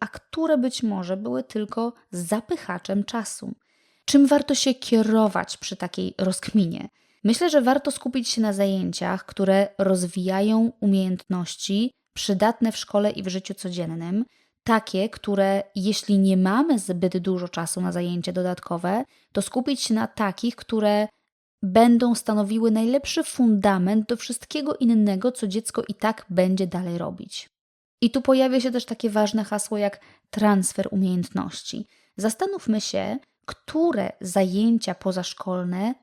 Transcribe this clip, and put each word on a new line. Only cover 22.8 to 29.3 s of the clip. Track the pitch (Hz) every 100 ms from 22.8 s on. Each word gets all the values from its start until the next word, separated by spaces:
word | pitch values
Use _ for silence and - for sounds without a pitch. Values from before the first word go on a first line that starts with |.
| 226 277 277 -
fundament | - - 233 208 202 190 180 220 214
do | 240
wszystkiego | - 240 - 302 285
innego, | - 240 220 208 190 247
co | 247 208
dziecko | 196 226 - -
i |
tak | 202 214 226 -
będzie | 180 185 190 185
dalej | 175 180 170
robić. | 160 180 - - - _ _ _ _ _
I | 233
tu | 269
pojawia | 254 262 254 254
się | 247
też | 240
takie | - 226 233
ważne | 208 208